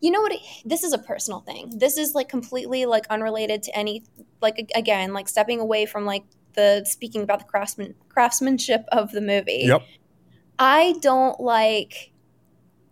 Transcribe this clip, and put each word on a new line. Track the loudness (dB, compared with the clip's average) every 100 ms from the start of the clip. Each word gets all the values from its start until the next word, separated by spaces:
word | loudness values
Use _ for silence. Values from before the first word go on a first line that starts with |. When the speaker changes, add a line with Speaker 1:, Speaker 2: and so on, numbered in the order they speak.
Speaker 1:
you | 0
know | 2
what? | 0 -4 -10 -16
This | -6 -4
is | -2
a | -4
personal | -6 -8 -8 -10
thing. | -12 -16 -12 0
This | 0 2
is, | -2
like, | -2 -4
completely, | -6 -6 -8 -4 -2 2
like, | 0 0
unrelated | -4 -4 -4 -4 -4
to | -4 -6
any, | -6 -6 _ _ -20 -2
like, | -2 -2
a-, | -4 -2
again, | 2 0 0
like, | -6 -2
stepping | 0 0 0
away | 0 0 0
from, | -2
like, | -4 -4 -8 _ _
the | 4 6 4
speaking | 0 -6 -6 -6
about | -2 -2
the | -2
craftsman-, | -4 -4 -10 -12 -14 _
craftsmanship | 2 2 2 -2 -2 0 -2 2
of | 0 0
the | -4
movie. | 0 0 0 0
Speaker 2:
Yep. | 2 2 0 _ _ _ _ _ _ 2
Speaker 1:
I | 4 6 4 2
don't | 2 4 2 0
like | 0 2 2 0 -4 -14 -20 _ _ _ _ _ _ _ _